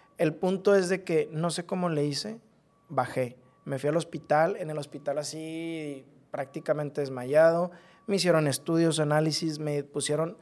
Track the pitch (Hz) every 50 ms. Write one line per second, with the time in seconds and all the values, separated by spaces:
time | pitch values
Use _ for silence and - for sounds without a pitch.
0 | _ _ _ - 175 156 151 - - 185 190 185 190 208 202 196 185 175 190 185
1 | 185 - 170 156 147 - 165 151 170 170 156 - 175 - 190 185 180 175 160 147
2 | 147 147 139 135 - 208 226 233 _ _ _ _ _ _ _ _ _ - 156 135
3 | 123 - - 135 127 120 131 - _ _ _ _ - 143 139 131 139 147 151 170
4 | 156 - - 147 - - - 151 160 175 202 220 180 156 151 151 143 - - 143
5 | - 147 139 151 147 135 - 156 160 160 160 165 165 165 165 160 156 147 143 135
6 | 135 _ _ _ _ _ - - 135 135 - 160 - - 151 151 147 143 - 151
7 | 143 135 135 123 123 127 143 156 160 165 165 170 180 175 - - - - - _
8 | _ - 202 190 165 180 160 160 156 143 131 - - - 165 165 165 165 151 156
9 | 151 147 151 151 156 160 147 - 170 160 151 143 151 151 147 143 143 147 - 151
10 | 135 - 147 151 160 170 175 -